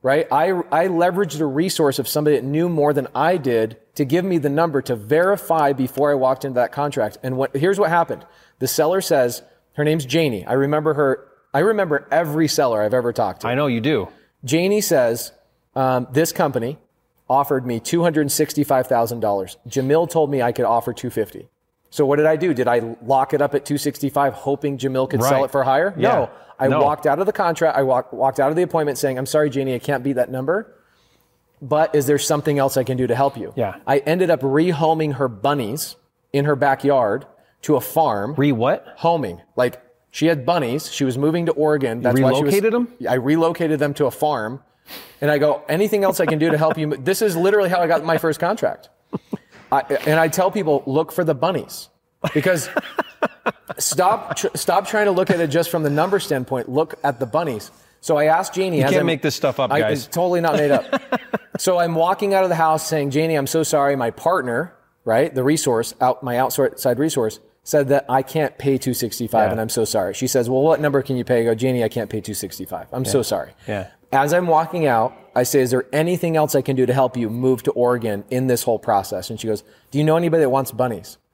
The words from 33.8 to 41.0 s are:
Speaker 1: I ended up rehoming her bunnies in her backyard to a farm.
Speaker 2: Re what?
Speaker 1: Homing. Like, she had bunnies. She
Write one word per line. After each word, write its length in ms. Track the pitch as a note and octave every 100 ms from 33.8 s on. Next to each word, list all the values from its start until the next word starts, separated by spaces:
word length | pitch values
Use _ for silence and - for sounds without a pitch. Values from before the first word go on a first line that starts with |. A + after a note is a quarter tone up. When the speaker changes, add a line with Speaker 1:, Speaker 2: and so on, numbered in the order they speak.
| -
Speaker 1:
I 120 | C#3
ended 300 | C#3+ F3 F3+
up 120 | D#3+
rehoming 720 | C3+ C#3+ F3 D3+ D#3+ D#3+ D#3
her 160 | C#3 C3+
bunnies 680 | G2+ C#3 C#3+ A2 C#3 - - _ _ _
in 100 | C#3+
her 120 | D3 C#3
backyard 720 | C#3+ C3+ C#3 C#3 A2 A#2 - _ _ _
to 160 | - C#3
a 40 |
farm. 540 | - - D3+ G#2+ G#2 D3
Speaker 2:
Re 140 | C#3+
what? 340 | A#2+ B2 E3 - -
Speaker 1:
Homing. 420 | E3 E3+ A#2 F2 _ -
Like, 260 | B2 - _ _ _
she 140 | - D#3
had 180 | D#3+ A#2+
bunnies. 460 | F3 B2 C#3 -
She 140 | -